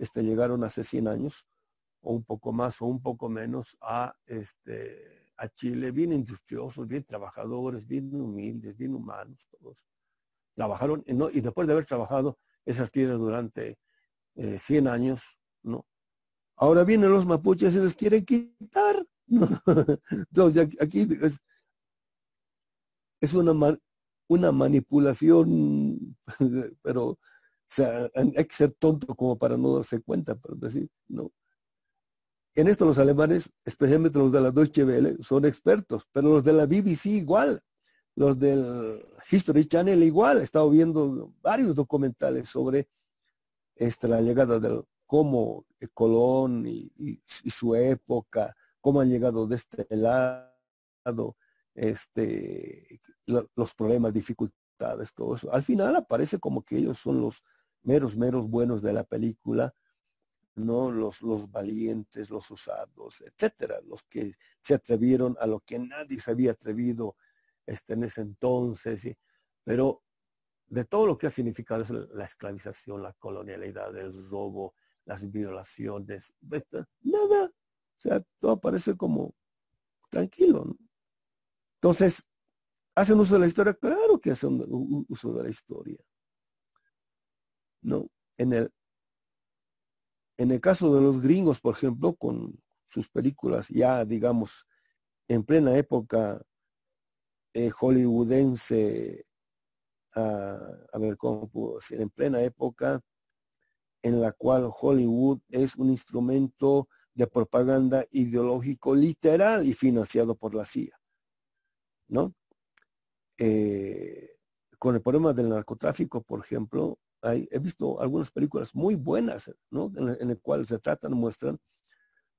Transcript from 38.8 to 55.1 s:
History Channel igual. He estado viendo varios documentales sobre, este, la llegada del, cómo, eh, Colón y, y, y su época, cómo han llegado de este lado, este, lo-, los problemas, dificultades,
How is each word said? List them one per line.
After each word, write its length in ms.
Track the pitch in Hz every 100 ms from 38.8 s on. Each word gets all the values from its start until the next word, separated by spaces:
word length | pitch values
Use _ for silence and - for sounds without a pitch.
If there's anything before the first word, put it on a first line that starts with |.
| 110 110 - - -
History 360 | 190 185 147 156
Channel 360 | 165 185 185
igual. 360 | 165 160 233 269
He 40 |
estado 260 | 131 156 151
viendo 640 | 151 165 156 143 127 104 _
varios 360 | - 233 233 143
documentales 720 | 135 143 135 123 139 131 123
sobre, 400 | 131 131 139 139 _ _ _ _ _ _ _ _ -
este, 320 | 117 - 113
la 120 | 113
llegada 380 | 117 120 127 113
del, 240 | 117 113 - _ -
cómo, 580 | 151 147 127 110 101 - _
eh, 80 | 110
Colón 720 | - 113 113 123 131 131 120 117
y, 260 | 113 - -
y, 260 | 147 113 - -
y 60 | -
su 260 | - 117 113
época, 800 | 127 131 - 123 - 117 104 - _ _
cómo 200 | 139 143
han 100 | 131
llegado 360 | 123 123 113 110
de 80 |
este 320 | 120 - - 101 107
lado, 1400 | 117 127 127 127 127 _ _ _ _ _ 123 117 110 - _ _ _
este, 1300 | - 113 101 - - 110 73 50 - - - _ 113 _ _ -
lo-, 220 | 120 110
los 200 | - 113 -
problemas, 360 | 110 120 113
dificultades, 1040 | 107 - 117 107 _ _ - 117 113 107